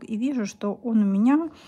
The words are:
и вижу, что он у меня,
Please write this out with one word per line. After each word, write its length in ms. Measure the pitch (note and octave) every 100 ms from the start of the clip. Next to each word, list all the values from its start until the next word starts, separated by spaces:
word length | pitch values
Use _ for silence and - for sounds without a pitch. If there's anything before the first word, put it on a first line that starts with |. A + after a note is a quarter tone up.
| -
и 60 | G#3+
вижу, 300 | B3+ C4+ G3+
что 340 | - G#3 G3
он 200 | A#3+ A3
у 20 | G3+
меня, 440 | G3 A#3 D4 D#4+ -